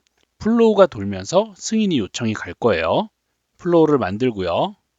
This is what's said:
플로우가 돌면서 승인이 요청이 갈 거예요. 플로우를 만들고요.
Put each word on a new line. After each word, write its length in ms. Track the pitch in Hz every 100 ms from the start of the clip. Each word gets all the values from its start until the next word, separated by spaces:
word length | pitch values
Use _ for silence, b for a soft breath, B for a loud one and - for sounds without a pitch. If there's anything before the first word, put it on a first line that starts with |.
| _ _ _ _
플로우가 500 | 214 233 226 196 185
돌면서 680 | 110 98 95 - 175 220 185
승인이 400 | - 220 208 147
요청이 340 | 95 - 113
갈 200 | 104 -
거예요. 560 | - 117 85 82 107 214 _ _ _ _ _
플로우를 400 | 180 170 156 143
만들고요. 760 | 92 104 127 101 87 95 185 208 _